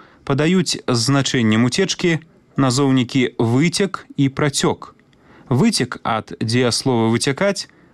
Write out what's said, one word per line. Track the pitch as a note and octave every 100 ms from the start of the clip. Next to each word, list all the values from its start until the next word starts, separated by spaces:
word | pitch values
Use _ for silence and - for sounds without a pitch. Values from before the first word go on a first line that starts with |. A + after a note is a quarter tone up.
| - - -
падаюць | C3+ D#3 F#3+ E3 -
з | - A#2+
значэннем | A2 C#3 C3+ C3 A2 A2 B2
уцечкі | - F#3+ - F3+ D#3+ - _ _ -
назоўнікі | C3+ B2 C#3 C3 B2 C3+ B2 -
«выцек» | A#2 B2+ C3+ - G3 - - -
і | C3+
«працёк». | - D3+ C3+ E3+ F#2+ - - _ _ _ - -
Выцек | B2 A3+ G3+ B2 -
ад | - A2 - -
дзеяслова | A2 A#2+ B2 - C3+ A#2+ A2+
«выцякаць», | A#2 C#3+ C#3 G3+ G3 - _ _